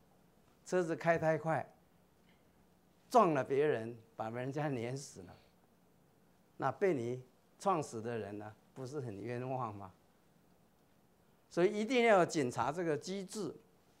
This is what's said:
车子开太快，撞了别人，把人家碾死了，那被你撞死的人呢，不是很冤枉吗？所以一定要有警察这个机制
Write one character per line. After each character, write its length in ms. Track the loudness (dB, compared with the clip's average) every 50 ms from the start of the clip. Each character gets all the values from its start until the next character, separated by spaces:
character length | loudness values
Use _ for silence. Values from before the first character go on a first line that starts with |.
| -20 _ _ _ _ _ _ _ _ _ _ _ _
车 160 | -2 0 0 2
子 120 | 0 -2
开 220 | 0 2 2 2
太 220 | 4 4 2 2 2
快， 260 | 0 0 -2 -2 -2 -6 -14 _ _ _ _ _ _ _ _ _ _ _ -20 _ _ _ _ _ _ _ _ _ _ _ _ _ _ _
撞 240 | 6 6 6 8 4
了 100 | 2 2
别 220 | 2 2 2 4
人， 320 | 4 2 0 -2 -6 -10 -12 -16 -20 _
把 120 | -8 -6 -6
人 220 | -4 -4 -6 -4 -4
家 160 | -4 -4 -2
碾 280 | -2 -2 -4 -4 -6
死 240 | -8 -10 -12 -16 -16 -18
了， 140 | -18 -20 -20 -20 -20 _ _ _ _ _ _ _ _ _ _ _ _ _ _ _ _ _ _ _ _ _
那 140 | _ -2 -2
被 220 | 0 2 2 2 2
你 300 | 2 0 -2 -4 -6 -8 -14 _ _ _ _ _ _
撞 240 | 0 0 0 0 -2
死 200 | -4 -6 -6 -6
的 140 | -4 -4
人 200 | -4 -6 -6 -8 -10
呢， 160 | -10 -12 -14 -18 _ _ _
不 120 | -12 -12
是 140 | -8 -8 -6
很 200 | -6 -6 -8 -8
冤 280 | -8 -6 -6 -6 -4 -4
枉 260 | -4 -4 -4 -6 -8
吗？ 180 | -10 -14 -16 -18 _ _ _ _ _ _ _ _ _ _ _ _ _ _ _ _ _ _ _ _ _ _ _ _ _ _ _ _ _ _ _
所 160 | 0 2 2
以 80 | 4 4
一 120 | 0 -2
定 200 | 2 2 4 6
要 140 | 8 8 6
有 80 | 6
警 240 | 4 2 0 0 0
察 200 | 0 0 -2 -2
这 140 | -2 -2 -2
个 120 | -2 -2
机 280 | -2 -4 -6 -8 -8 -8
制 280 | -8 -8 -6 -6 -6 -8 -10 -16 _ _ _ _ _ _ _